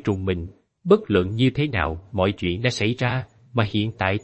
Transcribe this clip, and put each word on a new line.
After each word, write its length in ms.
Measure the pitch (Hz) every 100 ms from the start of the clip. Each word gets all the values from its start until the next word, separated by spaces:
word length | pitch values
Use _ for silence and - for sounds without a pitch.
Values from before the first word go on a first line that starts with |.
| 127
rùng 200 | 95 95
mình. 220 | 90 85 - _ _
Bất 160 | 175 220 -
luận 280 | 98 92 110
như 140 | 127
thế 180 | 135 151
nào, 420 | 107 78 87 -
mọi 200 | 95 95
chuyện 300 | 101 87 90
đã 80 | 123
xảy 260 | - 107 123
ra, 280 | 123 127 - _ _
mà 100 | 120 104
hiện 200 | 104 110 -
tại 200 | 95 101